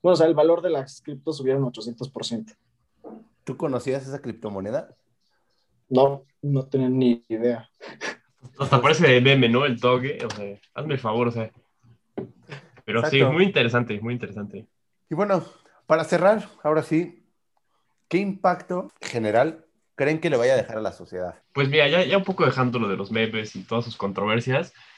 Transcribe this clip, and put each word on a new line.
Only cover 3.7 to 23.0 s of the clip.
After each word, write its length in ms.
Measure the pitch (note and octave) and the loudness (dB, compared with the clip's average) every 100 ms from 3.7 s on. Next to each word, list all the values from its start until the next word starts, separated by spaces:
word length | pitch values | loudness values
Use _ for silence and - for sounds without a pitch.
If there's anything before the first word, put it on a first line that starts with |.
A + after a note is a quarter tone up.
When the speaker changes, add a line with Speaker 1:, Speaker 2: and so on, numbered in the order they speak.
| B2 C3+ C3+ C3 | -4 -4 -6 -6
Speaker 2:
esa 160 | C#3 | -10
criptomoneda? 760 | A#2+ A2+ G#2+ G2 G2 C3+ - _ _ _ _ _ _ _ _ _ _ | -10 -10 -10 -8 -6 -8 -8 _ _ _ _ _ _ _ _ _ _
Speaker 1:
No, 340 | B2+ C#3 C#3 _ _ | 4 4 2 _ _
no 260 | C#3+ C#3 C3 | -2 -2 -2
tenía 220 | C3 B2+ | -2 0
ni 360 | C3 B2+ A#2 _ | 2 2 0 _
idea. 400 | A2 A#2+ A#2+ - _ - - - - _ _ - - | -2 -2 -2 -10 _ -20 -12 -12 -14 _ _ -20 -8
Speaker 3:
Hasta 220 | C3+ C3 | 2 4
parece 280 | C3 D#3 D#3 | 4 6 6
de 120 | B2 | 6
meme, 300 | C3 C#3 A#2+ | 6 6 4
¿no? 160 | A#2+ C#3+ | 4 2
El 100 | A#2 | 2
Doge, 480 | B2 B2 C3 D3+ | 2 2 -2 -6
o 60 | A#2 | -8
sea, 280 | G2+ G2+ G2+ _ | -10 -12 -14 _
hazme 220 | B2 D3+ | -10 -6
el 60 | C3 | -4
favor, 280 | A2+ A2+ A#2+ | -2 0 0
o 20 | |
sea. 200 | A2+ A2 _ _ _ _ _ _ - - _ - - _ - - | -2 -8 _ _ _ _ _ _ -14 -14 _ -18 -18 _ -20 -4
Pero 180 | A2+ D3+ | -2 2
sí, 120 | C3+ | 4
Speaker 2:
Exacto. 140 | C3+ | 4
Speaker 3:
muy 100 | D#3 | 4
interesante, 560 | G3 D#3 A#2 B2 A#2 G#2 | 2 2 2 0 -2 -6
muy 140 | A2+ | -6
interesante. 520 | B2 F#2+ G2 G2+ G2+ - _ _ _ _ | -8 -10 -12 -12 -14 -20 _ _ _ _
Speaker 2:
Y 40 | |
bueno, 300 | D#3 G3+ F#3 - - _ _ - | -4 0 -2 -4 -20 _ _ 0
para 180 | D#3+ | 2
cerrar, 440 | D#3+ F3 F#3 G#3+ - _ | 2 4 4 2 -2 _
ahora 200 | D3+ D#3 | 0 0
sí, 440 | D3+ D#3+ F3 - _ _ _ _ _ _ _ _ _ | 2 -2 -2 -12 _ _ _ _ _ _ _ _ _
¿qué 80 | F3+ | -2
impacto 720 | G3 F#3+ F#3 F3 - F3+ - _ | -2 -2 -2 -2 -6 -8 -8 _
general 640 | - A#2+ G#2+ A2 D3+ D#3+ _ _ _ - | -8 -4 0 2 2 -2 _ _ _ -4
creen 220 | C#3 D#3 | -2 0
que 120 | E3 | 0
le 80 | C3 | 2
vaya 160 | B2 | 2
a 20 | C3 | 2
dejar 220 | - A2+ | 0 -6
a 40 | |
la 100 | G#2 | -6
sociedad? 500 | - E2+ F2+ F2+ - _ | -8 -14 -10 -10 -12 _
Speaker 3:
Pues 160 | C#3 C#3 | -4 0
mira, 200 | D3+ C#3+ | 2 4
ya, 140 | F3 | 2
ya 120 | F#3 G3 | 2 0
un 80 | |
poco 220 | F#3+ F#3 D3 | 0 0 0
dejando 320 | C3 B2+ A#2+ | 2 0 0
lo 100 | G#2 | -2
de 80 | |
los 160 | F#2 | -4